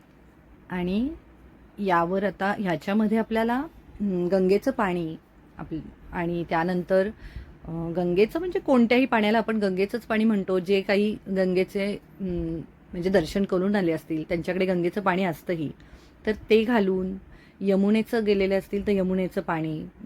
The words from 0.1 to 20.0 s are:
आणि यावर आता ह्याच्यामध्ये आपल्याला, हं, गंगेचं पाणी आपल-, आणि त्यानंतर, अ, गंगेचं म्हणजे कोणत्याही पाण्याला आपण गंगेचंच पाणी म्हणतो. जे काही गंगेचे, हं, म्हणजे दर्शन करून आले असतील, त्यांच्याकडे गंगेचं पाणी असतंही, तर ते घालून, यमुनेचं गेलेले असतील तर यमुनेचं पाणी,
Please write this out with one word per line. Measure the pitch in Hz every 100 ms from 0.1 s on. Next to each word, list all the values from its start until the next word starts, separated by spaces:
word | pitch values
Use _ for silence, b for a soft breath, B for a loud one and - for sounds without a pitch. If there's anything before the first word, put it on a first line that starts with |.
| - - - - - -
आणि | 180 180 196 262 330 - - - - - -
यावर | 202 170 170 190
आता | 196 175 196 208
ह्याच्यामध्ये | 190 156 - 208 214 220
आपल्याला, | 220 220 226 247 320 - - -
हं, | 208 180 175
गंगेचं | 190 185 202 269
पाणी | 262 202 175 160 165 - - - -
आपल-, | 156 160 143 - -
आणि | 180 170 175 165
त्यानंतर, | 170 170 180 170 190 196 220 B B B B
अ, | -
गंगेचं | 165 165 170 175 175 220 320
म्हणजे | 359 370
कोणत्याही | - 262 233 247 262
पाण्याला | 233 208 226
आपण | 214 220
गंगेचंच | 202 185 202 240
पाणी | - 220
म्हणतो. | 220 208 190 185
जे | 175 196
काही | 190 202 208 208 -
गंगेचे, | 190 185 180 185 202 196
हं, | 202 - - 185 175 165 165 - - -
म्हणजे | 185 175
दर्शन | 190 156 202 196
करून | 190 190 208
आले | 175
असतील, | 160 - 160 156
त्यांच्याकडे | 175 160 180 185
गंगेचं | 180 170 190
पाणी | 196 180
असतंही, | 190 156 - 170 147 - B B B B -
तर | 208 -
ते | 220
घालून, | 220 240 190 190 185 190 - B B B
यमुनेचं | 196 190 196 220 214 240 208
गेलेले | 202 190 196
असतील | 190 202 196
तर |
यमुनेचं | 202 185 185 185 -
पाणी, | 185 165 160 156 180 -